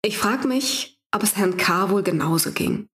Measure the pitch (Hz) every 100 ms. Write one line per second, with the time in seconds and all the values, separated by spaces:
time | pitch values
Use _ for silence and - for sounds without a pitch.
0 | 214 208 202 262 269 254 - - - _
1 | _ 208 208 196 190 180 180 180 190 202
2 | 185 165 156 165 - - - - -